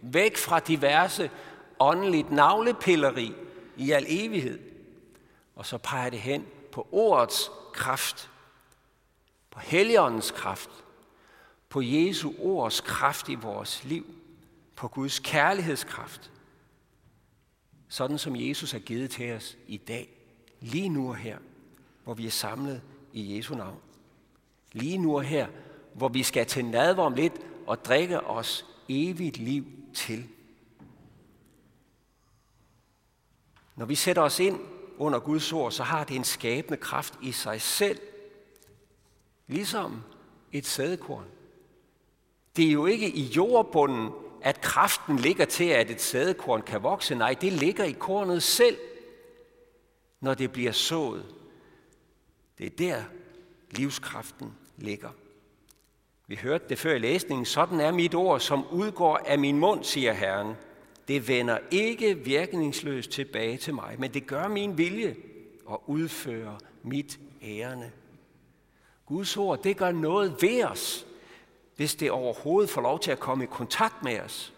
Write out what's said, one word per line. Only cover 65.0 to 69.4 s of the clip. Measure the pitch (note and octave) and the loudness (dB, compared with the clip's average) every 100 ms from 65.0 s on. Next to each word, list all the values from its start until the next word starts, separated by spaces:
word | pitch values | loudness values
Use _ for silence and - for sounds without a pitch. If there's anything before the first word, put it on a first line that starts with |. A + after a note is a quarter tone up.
| G#3 A2+ - - - - - | -4 -6 -16 -20 -20 -20 -10
og | G#2+ - | -10 -4
udfører | D3+ D#3+ - C#3 A2+ A2 G#2 - - | -2 -2 -6 -8 -8 -10 -14 -18 -16
mit | A#2+ C#3 C#3+ - - - | -6 -6 -6 -14 -18 -18
ærinde." | A2 G#2+ B2 B2+ A2+ - - - _ _ _ _ _ _ _ _ _ | -12 -8 -8 -8 -14 -16 -20 -20 _ _ _ _ _ _ _ _ _
Guds | D#3 G3 | -4 -2
ord, | G#3+ | 0